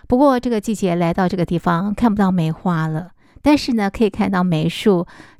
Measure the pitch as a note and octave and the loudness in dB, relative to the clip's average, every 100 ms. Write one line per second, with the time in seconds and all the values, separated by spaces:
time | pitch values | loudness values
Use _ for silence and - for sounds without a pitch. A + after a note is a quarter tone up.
0 | - B3 C#4+ B3 B3 A3 A#3 G#3 F#3 F3 | -2 2 4 2 0 -4 -4 -2 0 0
1 | E3+ E3+ F3+ F3+ E3 E3+ F3+ E3+ G3+ G3+ | 0 0 -2 0 -2 -2 0 -2 -2 0
2 | A#3 G#3 F#3+ F#3 D#3+ D#3+ F#3+ E3 D#3+ D#3 | 0 2 2 2 0 -2 -2 -2 -2 -4
3 | F3 _ _ - C#4+ D4 - A3+ G3 - | -8 _ _ -4 2 2 2 -2 -2 0
4 | G#3+ - G3 F#3+ F3+ D#3 D#3+ - G#3+ F3+ | -2 0 -2 0 0 0 -2 0 2 2
5 | F3 - - _ | 0 -12 -20 _